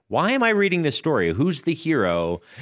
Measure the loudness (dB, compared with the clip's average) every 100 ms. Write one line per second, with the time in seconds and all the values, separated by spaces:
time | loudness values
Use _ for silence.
0 | -4 -2 0 2 2 2 2 2 0 0
1 | 0 0 0 0 0 -2 -4 -4 -2 0
2 | 0 0 -2 -6 -10 -18